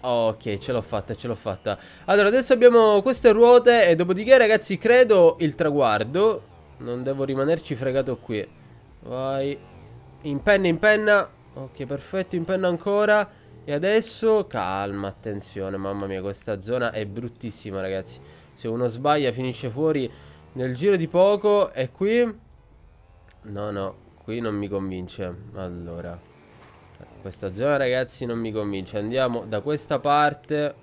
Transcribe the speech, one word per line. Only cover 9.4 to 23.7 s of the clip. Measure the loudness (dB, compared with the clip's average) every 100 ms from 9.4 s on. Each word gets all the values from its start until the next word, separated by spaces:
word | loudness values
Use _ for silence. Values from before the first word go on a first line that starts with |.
| -6 -8 -14 -20 -20 -20 -20 -16
Impenna, | -8 -6 2 2 2
impenna. | 2 2 2 4 2 0 _ _
Ok, | -18 -18 -14
perfetto, | -10 -10 -8 -8 -6 -6
impenna | -4 -2 -2
ancora. | -2 -2 0 2 2 0 -10 -20 -20
E | -6
adesso, | -4 0 0 -2 -4 0 0 0
calma, | -6 -4 -4 -6 -6 -8
attenzione, | -8 -10 -10 -12 -10 -8 -6
mamma | -8 -6 -6
mia, | -6
questa | -8 -10 -8 -10
zona | -6 -4 -4
è | -6
bruttissima, | -8 -10 -12 -12 -14 -12 -10 -8
ragazzi. | -6 -8 -10 -18 -20 -20 -20
Se | -12 -8
uno | -4 -4
sbaglia | -2 -2 0 0
finisce | -4 -6 -6 -10
fuori | -4 -2 -2 -4 -10 -20 -20 -18
nel | -8 -6 -2
giro | 0 0
di | 0
poco. | 2 2 4 2 2 0
E | -2 -8
qui? | -4 -2 0 0 -4 _ -20 _ _ -20 _ _ -20 -20 _
No, | -14 -10 -8